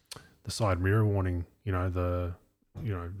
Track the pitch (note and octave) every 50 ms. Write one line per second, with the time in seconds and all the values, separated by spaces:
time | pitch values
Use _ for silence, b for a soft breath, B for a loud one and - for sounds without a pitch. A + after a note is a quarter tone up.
0 | B B B B B B B B - - - - A#2 G2+ F#2 F2 F#2 F#2+ G2+ A2
1 | A2 G#2+ G2+ G2 F#2 F#2 F2 E2+ E2+ - _ _ - G#2 F#2+ F2+ F2+ F#2 F2 F2+
2 | F2+ F2 F2+ F2+ F2+ F2 F2+ - _ _ _ _ _ _ - - - A2 G2 F2
3 | E2+ E2+ G2 G2